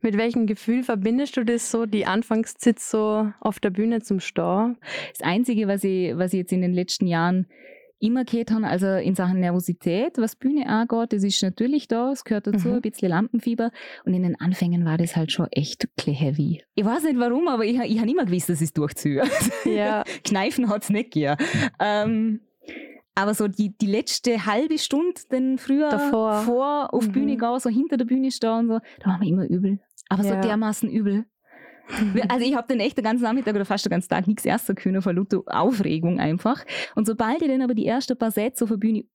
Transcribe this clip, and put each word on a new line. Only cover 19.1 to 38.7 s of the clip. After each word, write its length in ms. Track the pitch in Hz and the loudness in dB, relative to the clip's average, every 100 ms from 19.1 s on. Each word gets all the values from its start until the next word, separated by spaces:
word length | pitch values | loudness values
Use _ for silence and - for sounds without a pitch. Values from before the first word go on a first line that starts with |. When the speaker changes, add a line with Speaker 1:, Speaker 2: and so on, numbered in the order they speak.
| 139 277 605 - | 0 0 2 0
Speaker 2:
<laughs> 200 | 554 - | 0 0
Speaker 1:
Ja. 380 | 214 208 214 - - - | 0 0 0 -4 -8 -2
Speaker 2:
Kneifen 420 | 202 196 - 240 | 0 0 0 0
hat's 220 | 208 - | 0 0
nicht 220 | 208 254 | 0 0
gegeben. 260 | - 143 143 320 - 262 - | 0 0 0 0 0 -2 0
Ähm, 640 | 202 208 214 220 220 214 _ _ - - - - _ - | 0 0 0 0 0 -2 _ _ -18 -16 -16 -20 _ -2
aber 180 | 202 | 0
so 140 | 214 208 | 0 -2
die, 280 | 190 208 - | 0 -4 0
die 120 | 202 | 0
letzte 580 | 190 - - - 226 185 | 0 -2 -2 0 0 0
halbe 320 | 214 311 311 | 0 0 -2
Stunde 420 | - 277 349 349 - | 0 0 0 -2 -4
dann 260 | 262 262 262 | -2 0 -2
früher 320 | - 277 302 | 0 2 2
Speaker 1:
Davor. 440 | 285 285 233 220 214 | 2 2 2 2 2
Speaker 2:
vor 500 | 220 240 277 294 285 | 2 0 0 0 -2
auf 140 | - 220 | 0 0
Speaker 1:
Mhm. 40 | |
Speaker 2:
Bühne 240 | 202 277 262 | 0 0 0
gehen, 220 | 233 247 | 0 0
so 80 | 247 | 0
hinter 300 | 226 320 269 | 0 0 0
der 80 | 240 | 0
Bühne 240 | 254 262 | 0 0
stehen 220 | - 226 | 0 0
und 160 | 226 233 | 2 0
so, 120 | 226 - - | 0 -4 -6
da 100 | - | -2
war 80 | 185 | 0
mir 100 | 190 | 2
immer 180 | 180 185 | 0 2
übel. 320 | 180 190 196 _ - - | 0 0 -2 _ -20 -4
Aber 140 | 196 | 0
so 140 | 202 190 | 0 0
Speaker 1:
Ja. 60 | |
Speaker 2:
dermaßen 460 | 202 214 220 214 226 | 0 0 0 -2 -2
übel. 380 | - 202 202 233 _ _ - - - - | 0 0 0 -2 _ _ -20 -20 -20 -12
Speaker 1:
<laughs> 420 | - 214 196 233 | -2 0 2 2
Speaker 2:
Also 160 | 247 240 | 2 2
ich 80 | |
hab 140 | 269 240 | 0 0
den 120 | 254 | 0
echt 160 | 208 - | 0 0
den 60 | 220 | 0
ganzen 180 | 240 | 0
Nachmittag 320 | 240 240 226 208 | 0 0 0 0
oder 80 | 196 | 0
fast 200 | 196 196 | 0 0
den 40 | |
ganzen 180 | 180 - | -2 0
Tag 180 | - 190 | -2 0
nichts 180 | 214 - | 0 0
essen 300 | - - 196 | -2 -2 -2
können 260 | - 190 | 0 0
vor 120 | 190 | 0
lauter 280 | 175 196 196 - | 0 0 -2 -2
Aufregung 720 | - 180 240 175 160 165 180 | 0 2 2 0 0 0 0
einfach. 440 | 156 170 214 269 - - - - | 0 0 0 -2 -4 -10 -6 -2
Und 120 | 214 | -2
sobald 340 | 220 220 285 | 0 0 0
ich 60 | 320 | 0
dann 140 | 262 | 0
aber 120 | 262 226 | 0 0
die 120 | - | 0
ersten 300 | 240 262 254 | -2 -2 -2
paar 120 | 226 | 0
Sätze 360 | 202 214 - | 0 -2 -2
auf 40 | |
der 80 | 233 | -2